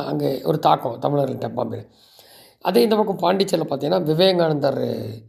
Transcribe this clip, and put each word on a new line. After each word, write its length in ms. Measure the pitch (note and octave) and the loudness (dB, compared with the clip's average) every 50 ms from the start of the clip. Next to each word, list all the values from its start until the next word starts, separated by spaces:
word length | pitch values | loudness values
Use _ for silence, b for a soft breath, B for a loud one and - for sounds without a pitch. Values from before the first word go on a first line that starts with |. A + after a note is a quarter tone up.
| C#3 | -6
அங்க 360 | C#3 D3+ C#3+ D3 C#3 C3+ C3 - | -4 -4 -2 -2 -2 -4 -2 -2
ஒரு 160 | E3 D#3 D3+ | -2 0 2
தாக்கம் 400 | - D3+ D3+ - - B2 A#2 B2 | 2 2 2 2 0 -4 -6 -4
தமிழர்கள்ட்ட 460 | C#3 C#3+ C#3+ C#3+ C#3 B2+ A#2+ - A#2 A2+ A#2 | -2 -2 0 0 -2 -2 -4 -6 -8 -6 -6
பாம்பேல. 280 | A#2+ A#2 A2+ G#2+ G#2+ - b b b b b b b b b b b b b b b | -6 -6 -6 -6 -10 -12 b b b b b b b b b b b b b b b
அதே 200 | - F#3 F#3+ A#3+ | -2 2 4 4
இந்த 140 | A#3+ G#3 A3 | 4 4 4
பக்கம் 240 | G#3 G#3+ F#3+ F#3 D#3 | 2 2 0 -2 0
பாண்டிச்சேரியில 460 | E3+ F3 G3 F#3+ - - F#3 E3 D#3 - | 2 2 2 2 2 0 0 -2 0 -2
பார்த்தீங்கன்னா, 340 | C#3 C3+ C#3+ D3+ F#3 F#3 D#3+ | -4 -2 0 0 0 0 2
விவேகானந்தர் 760 | D3+ D#3 E3 F#3+ F#3+ F3+ F3 E3 D#3+ D3+ C#3 D3+ C3+ B2+ B2+ B2 A#2 A2+ A2+ A2 A2 A2+ A2+ - | 2 2 4 4 4 4 4 2 2 2 0 0 0 0 -2 -2 -4 -4 -6 -8 -8 -10 -14 -16